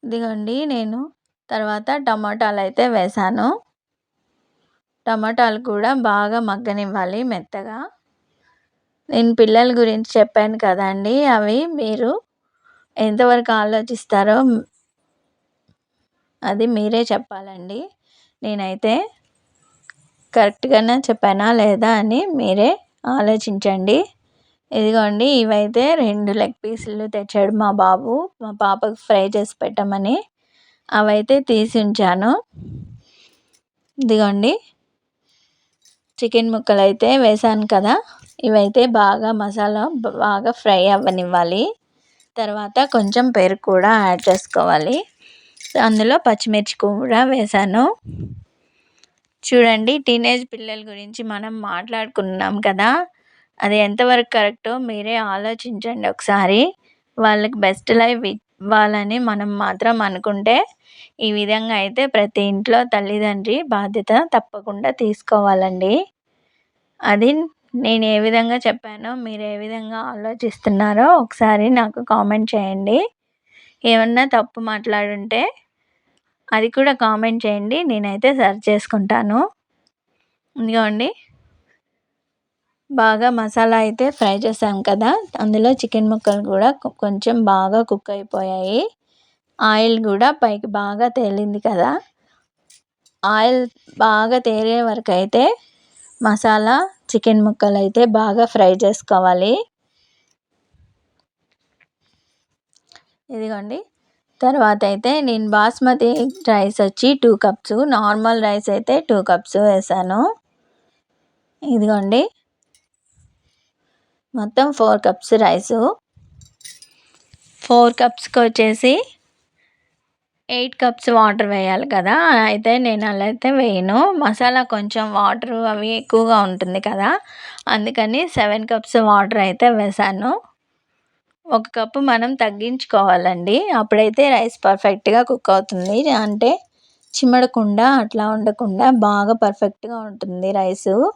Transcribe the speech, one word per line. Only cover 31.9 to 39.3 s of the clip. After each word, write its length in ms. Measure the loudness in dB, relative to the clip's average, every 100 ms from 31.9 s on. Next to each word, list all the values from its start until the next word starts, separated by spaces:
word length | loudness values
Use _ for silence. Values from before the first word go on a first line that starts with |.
| 0 0 2 0 -2 -4 -20 -16 -16 -18 -20 _ _ _ _ _ _ _ _ _ -6
ఇదిగోండి, 560 | 0 2 2 0 0 -2 _ _ _ _ _ _ _ _ _ _ _ _ _ _ _ -6
చికెన్ 320 | -2 0 0
ముక్కలు 300 | -2 0 4
అయితే 280 | 4 4 2 4
వేసాను 480 | 4 4 2 0 0
కదా, 280 | 0 2 0 -2 -20 -20 -6
ఇవైతే 420 | 2 2 4 2 2
బాగా 380 | 4 4 2 -2